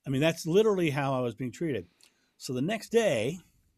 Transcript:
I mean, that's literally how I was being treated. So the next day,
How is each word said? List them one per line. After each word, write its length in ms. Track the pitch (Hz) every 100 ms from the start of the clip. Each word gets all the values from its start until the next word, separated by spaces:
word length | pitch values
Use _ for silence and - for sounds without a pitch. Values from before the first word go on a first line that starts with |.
| -
I 40 |
mean, 120 | 156
that's 240 | 160 165 160
literally 440 | 180 220 190 165
how 220 | 143 139
I 60 | 131
was 160 | 123 104
being 160 | 127
treated. 360 | - 170 113 87 _ _ _ _ _
So 160 | -
the 80 | 123
next 280 | 156 220 -
day, 500 | 226 208 123 117 180 - _ _